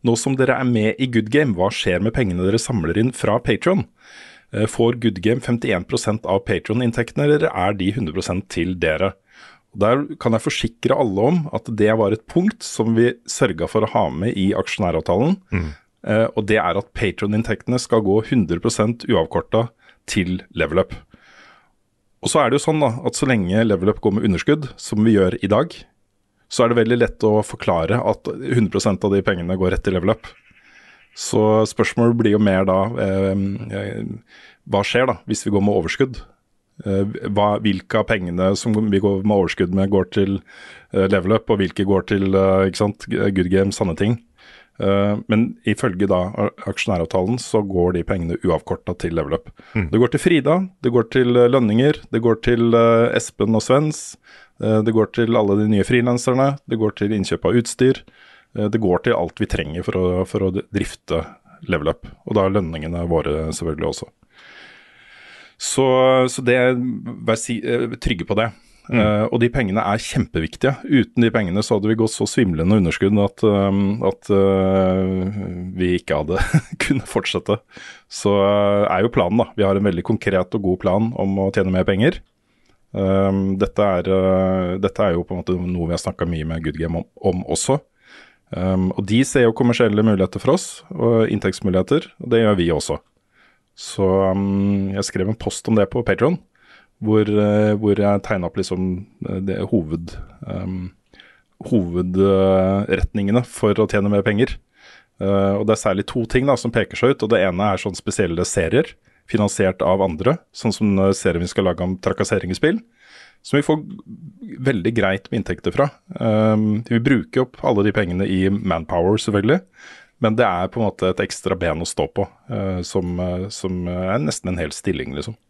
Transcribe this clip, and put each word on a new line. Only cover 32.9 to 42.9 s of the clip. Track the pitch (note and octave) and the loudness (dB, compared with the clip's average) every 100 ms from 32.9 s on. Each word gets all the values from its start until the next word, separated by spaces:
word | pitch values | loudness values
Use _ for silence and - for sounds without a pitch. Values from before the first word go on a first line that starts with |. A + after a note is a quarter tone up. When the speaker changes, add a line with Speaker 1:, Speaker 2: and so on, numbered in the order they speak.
| A#2+ | -2
Speaker 1:
eh, | G2 F#2+ F#2+ G2 G2 G2+ A2 G2 | -2 0 0 -2 -4 -6 -8 -8
eh, | G2+ G#2+ G#2+ - _ - - _ - | -8 -8 -10 -12 _ -20 -20 _ -4
hva | G2+ G2+ | -2 0
skjer | B2 C3 | 2 2
da | G2+ - | -2 -6
hvis | G#2+ - | -6 0
vi | |
går | G2+ G2+ | 2 2
med | G#2 | 2
overskudd? | E2 - C3+ A#2 - _ _ _ _ - G#2 | -2 -2 -2 -2 -18 _ _ _ _ -12 -2
Eh, | G2 G2+ - - | -2 -2 -4 -4
hva, | G2+ G#2 G#2 | 0 2 2
hvilke | G#2+ F#2+ - A2+ | 0 -2 -2 -2
av | G#2 | 0
pengene | A2 F2+ F2 F#2 | -2 -2 0 0
som | G2+ A#2 G#2+ | 0 0 0
vi | G#2+ G2 | 2 2
går | G2+ G2 G#2 | 2 0 2
med | |
overskudd | G#2 E2+ - F2+ | 2 0 0 0
med | G2 F#2+ | 2 2
går | G2 F2+ | 2 0
til, | G#2+ G2 G2 _ - - - _ | 0 0 -2 _ -20 -20 -20 _
eh, | - F#2+ | 0 2
Level | G2+ F2+ | 2 2
Up, | A2 - | 0 0
og | G#2 | 0
hvilke | F#2 - G2 | 0 -2 0
går | F#2+ - | 0 2
til, | G2+ F#2+ F#2+ | 0 2 2
eh, | F#2+ F#2+ F#2+ | 4 4 2
ikke | F2+ | 0
sant, | G#2 | -4